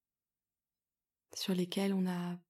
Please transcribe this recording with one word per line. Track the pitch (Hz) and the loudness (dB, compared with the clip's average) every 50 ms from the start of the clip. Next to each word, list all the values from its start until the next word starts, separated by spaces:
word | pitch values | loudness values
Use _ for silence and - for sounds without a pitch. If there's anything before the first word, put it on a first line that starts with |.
| _ _ _ _ _ _ _ _ _ _ _ _ _ _ _ _ _ _ _ _ _ _ _ _ _ - - | _ _ _ _ _ _ _ _ _ _ _ _ _ _ _ _ _ _ _ _ _ _ _ _ _ -14 -10
sur | - - - 185 | -6 -2 0 2
lesquels | 180 180 180 - 196 196 196 | 2 2 0 0 0 2 2
on | 196 190 185 | 2 2 2
a | 185 180 175 175 175 175 180 - | 2 0 -2 -2 -4 -6 -8 -10